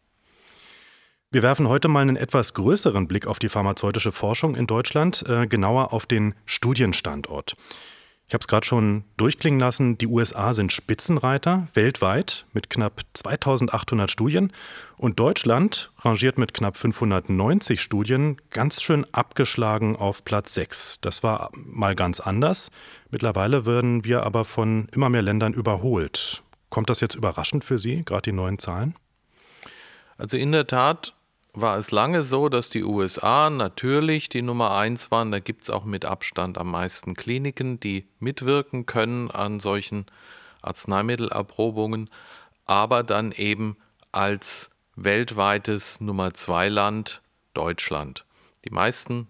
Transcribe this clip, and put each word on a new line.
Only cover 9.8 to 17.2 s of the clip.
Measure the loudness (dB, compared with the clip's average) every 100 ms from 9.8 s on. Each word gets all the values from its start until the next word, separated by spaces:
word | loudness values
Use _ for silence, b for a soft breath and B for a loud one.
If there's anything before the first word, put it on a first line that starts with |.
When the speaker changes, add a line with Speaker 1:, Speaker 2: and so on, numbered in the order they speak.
| 2 2
Speaker 1:
die | 2
U | 2
S | 2
A | 0 0
sind | 2 0
Spitzenreiter | 0 -2 0 2 2 2 2 2 0 2
weltweit | 2 2 4 2 2 -2 -6 -6
mit | -8 -4
knapp | -2 -2 -4 -8
zweitausendachthundert | -6 -4 -2 0 2 2 -2 -2 0 0
Studien | 0 2 2 2 B B B B B
und | -2 2
Deutschland | 2 2 4 4 4 0 -8 -2
rangiert | 2 4 2 2
mit | 0
knapp | 0 -4 0
fünfhundertneunzig | -2 0 2 2